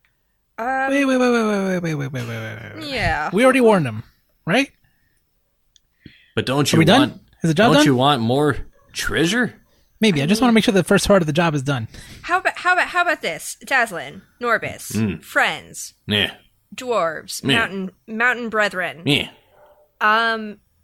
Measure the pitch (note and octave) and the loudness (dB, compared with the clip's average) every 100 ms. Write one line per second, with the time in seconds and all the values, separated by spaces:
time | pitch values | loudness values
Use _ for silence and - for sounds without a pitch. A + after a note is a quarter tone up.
0 | _ _ _ _ _ - A#3+ C4 C4+ C#4 | _ _ _ _ _ -10 -4 -2 0 0
1 | C#4 B3+ B3 A#3+ A3 G3+ F#3+ F#3 E3+ D3+ | 2 2 2 2 0 0 -2 -2 -2 -4
2 | C#3 C3 A#2+ A2+ A2 G#2+ G#2+ G#2 D4+ C4 | -6 -6 -8 -8 -10 -12 -14 -14 -8 -4
3 | F3+ D3+ D3+ F3+ C4 C4 A#3 G3+ C3+ G#2+ | -2 -2 -2 2 4 6 6 4 2 -6
4 | - _ _ _ - A3+ C#4 _ _ _ | -12 _ _ _ -2 0 -2 _ _ _
5 | _ _ _ _ _ _ _ _ _ _ | _ _ _ _ _ _ _ _ _ _
6 | - - _ - G#2+ C3+ C#3+ D#3+ D#3+ A#3 | -20 -20 _ -8 -4 -2 2 4 6 4
7 | F3+ - - _ E3+ D#3+ G#3+ G#3+ D4+ B2 | 2 -2 -18 _ -2 2 4 6 4 4
8 | C3+ C#3 A2+ C3 D3+ - - _ _ - | 2 2 2 2 2 0 -6 _ _ -8
9 | - G#2 E3 A3+ A3 - _ _ _ _ | -4 0 0 0 -2 -6 _ _ _ _
10 | A3 D3+ C#3+ G#3+ B3 A3+ G3+ G3 D#3 G3 | 0 2 0 2 4 4 4 2 2 2
11 | - G3 D#3 D3+ E3+ D3 C3+ C#3 A2 - | 4 4 4 0 0 0 -2 -4 -6 -12
12 | - - - F4+ F#4 - F4 F4+ C#4 F4 | -20 -18 -4 -2 -2 -2 0 0 0 0
13 | F4 D4+ G3+ D#3+ - - - C4+ A#3 E3+ | -2 -2 -4 -8 -10 -14 -4 -2 -2 -4
14 | C3 E3+ - _ A#3+ A3 C#3+ - - G#3 | -12 -14 -20 _ -2 -2 -2 -10 -8 -4
15 | A3 D#3+ - D4 A3+ D3+ E2 E2 - - | -2 -4 -4 0 0 -2 -10 -16 -16 -16
16 | - G#3 - - _ _ _ - B3+ A3 | -4 0 0 -4 _ _ _ -12 -4 -2
17 | E3 D#3 - - - C#3 G#3+ G3 F#3+ - | -2 -4 -12 -8 -2 0 -2 -6 -10 -12
18 | - A3 A#3+ A#3 A#3 G#3+ G#3 F#3 E3+ C3+ | -14 -4 -2 -2 -4 -2 -2 -2 -8 -6
19 | E3 C#3 - - _ _ _ _ _ _ | -2 -2 -2 -12 _ _ _ _ _ _
20 | G#3+ A3 A3+ A3+ G#3+ G3+ _ _ | 0 2 0 -2 -8 -14 _ _